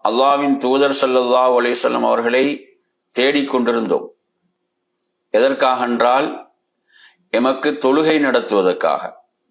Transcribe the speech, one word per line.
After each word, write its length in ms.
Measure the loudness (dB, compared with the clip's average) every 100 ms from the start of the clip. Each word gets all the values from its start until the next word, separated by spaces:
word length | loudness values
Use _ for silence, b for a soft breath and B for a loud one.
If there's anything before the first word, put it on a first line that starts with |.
அல்லாஹ்வின் 520 | -4 0 2 2 0 -2
தூதர் 400 | 0 2 2 0
ஸல்லல்லாஹு 640 | 0 0 2 2 2 2
அலைஹி 120 | 0 0
வஸல்லம் 220 | -2 -2
அவர்களை 720 | -2 0 0 0 0 -4 -14 _ _ _ _ -2
தேடிக்கொண்டிருந்தோம். 880 | 0 0 -2 -2 0 -2 -2 -4 -6 _ _ _ _ _ _ _ _ _ _ _ -4
எதற்காக 540 | 0 0 2 0 0
என்றால், 680 | -2 0 2 2 -2 -8 -16 _ _ _ b b b b -6
எமக்கு 400 | -2 0 -2 -4
தொழுகை 480 | -2 0 2 2 2
நடத்துவதற்காக, 960 | 2 0 0 0 0 0 -2 -2 -6 -14 _ _ _